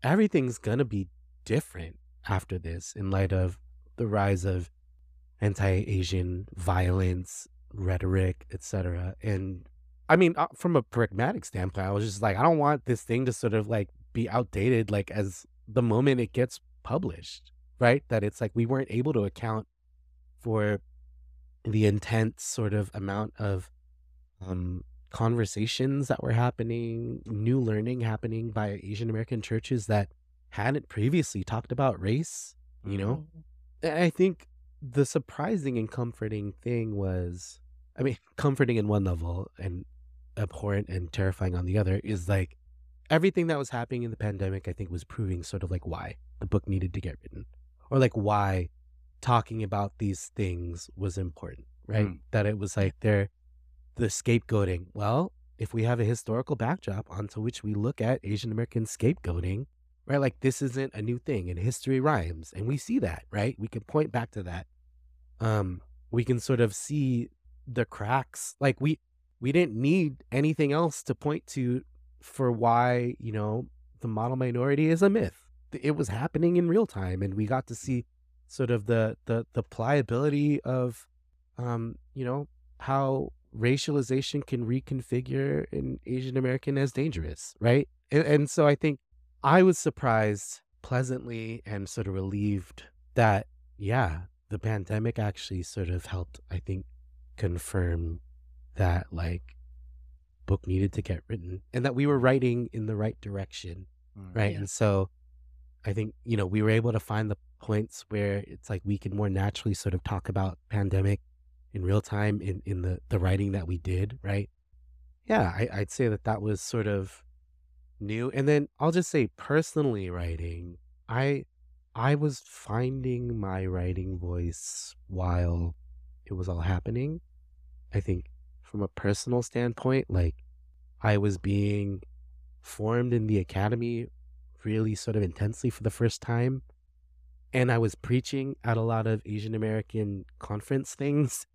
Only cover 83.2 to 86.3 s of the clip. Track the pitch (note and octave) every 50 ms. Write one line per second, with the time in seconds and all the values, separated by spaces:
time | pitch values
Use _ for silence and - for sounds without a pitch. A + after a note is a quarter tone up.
83.2 | - - - _ _ _ - A#2 A2 A#2+ C3 C#3+ - - D3 C#3+ C3 A2 C3 C3+
84.2 | C#3 - - D3 C#3 - - A#2+ A#2+ A2+ A#2+ C3 - - C#3+ C3 B2 - - B2
85.2 | B2+ B2+ C3 C3+ C3+ C#3 C#3+ D3 - - - C#3 C3+ C3 C3 - _ - A#2+ B2+
86.2 | B2+ C3